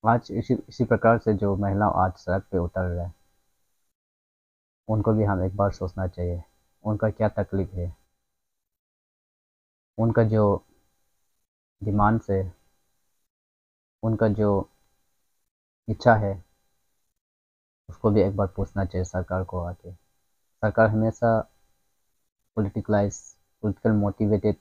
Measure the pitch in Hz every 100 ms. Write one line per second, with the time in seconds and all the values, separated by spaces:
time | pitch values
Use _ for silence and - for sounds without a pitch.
0 | 110 117 - 101 - 131 - - 117 110
1 | 113 117 110 101 101 98 101 98 104 -
2 | 92 - - 95 - 95 85 92 90 87
3 | 85 - _ _ _ _ _ _ _ _
4 | _ _ _ _ _ _ _ _ - 110
5 | 107 110 104 95 92 98 101 - 92 95
6 | 92 90 87 85 - _ _ _ 107 107
7 | 110 - 107 - 98 98 92 92 87 -
8 | _ _ _ _ _ _ _ _ _ _
9 | _ _ _ _ _ _ _ _ _ -
10 | 113 110 110 107 104 98 _ _ _ _
11 | _ _ _ _ _ _ _ _ 104 104
12 | 104 110 - 98 92 - _ _ _ _
13 | _ _ _ _ _ _ _ _ _ _
14 | 113 107 110 104 104 98 - _ _ _
15 | _ _ _ _ _ _ _ _ - 104
16 | 123 110 101 95 - _ _ _ _ _
17 | _ _ _ _ _ _ _ _ - -
18 | 110 104 95 101 95 - 101 98 92 92
19 | 90 90 90 92 92 90 87 87 87 87
20 | _ _ _ _ _ _ 110 107 110 110
21 | 110 - 117 113 - _ _ _ _ _
22 | _ _ _ _ _ - 101 107 - 107
23 | 101 - - _ _ _ 143 147 - 107
24 | 101 - 107 104 107 98